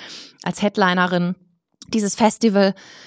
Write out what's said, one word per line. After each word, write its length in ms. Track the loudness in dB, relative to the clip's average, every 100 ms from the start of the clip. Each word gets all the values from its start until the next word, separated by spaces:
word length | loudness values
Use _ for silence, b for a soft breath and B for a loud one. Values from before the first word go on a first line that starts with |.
| B B B B
als 180 | -10 -4
Headlinerin 760 | -4 2 2 2 0 0 -2 -4 _ _ _ _ -6
dieses 200 | -2 -2 0
Festival, 580 | 0 2 2 4 2 0 B B